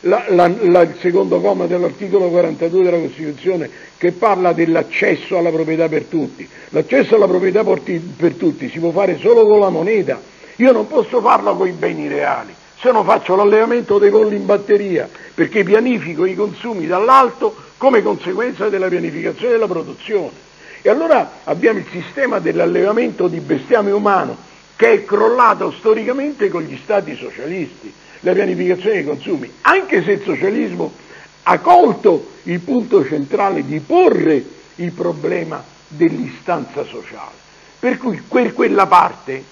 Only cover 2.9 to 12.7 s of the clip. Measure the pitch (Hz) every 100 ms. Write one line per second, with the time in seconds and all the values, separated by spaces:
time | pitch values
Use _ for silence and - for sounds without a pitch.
2.9 | 170 151 - 151 143 180 180 135 - -
3.9 | - 175 175 226 190 180 160 165 165 -
4.9 | - 202 160 - 185 170 160 156 160 160
5.9 | 151 - 165 139 - - - - - 156
6.9 | 269 220 220 196 180 190 185 214 175 -
7.9 | 170 170 143 165 135 170 139 143 160 170
8.9 | 165 196 156 190 233 214 214 196 170 175
9.9 | 220 151 120 - - - - 254 233 214
10.9 | 302 214 247 220 226 202 180 185 170 170
11.9 | 165 147 143 143 131 107 - -